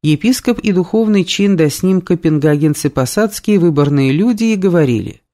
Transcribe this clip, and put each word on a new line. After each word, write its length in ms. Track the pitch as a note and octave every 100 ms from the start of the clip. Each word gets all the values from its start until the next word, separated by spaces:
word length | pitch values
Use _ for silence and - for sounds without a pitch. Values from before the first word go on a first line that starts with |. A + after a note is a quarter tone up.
епископ 560 | D3+ D3+ A3+ B3+ - A#3
и 140 | G#3
духовный 520 | F#3 F3 A3 A3 G3+
чин, 320 | F3 - G3+ F#3
да 140 | D#3
с 120 | -
ним 200 | F#3 F#3+
копенгагенцы 880 | F3+ E3+ E3 D3+ D3+ D3 D3+ D3+ C#3+
посадские, 680 | C#3 B2+ - G#3+ - - G#3
выборные 540 | E3+ D3 C#3 C#3+ C3+
люди, 320 | D3 A3+ A3
и 120 | A3+ G#3+
говорили 680 | F#3+ E3+ C#3+ A2+ F#2 - _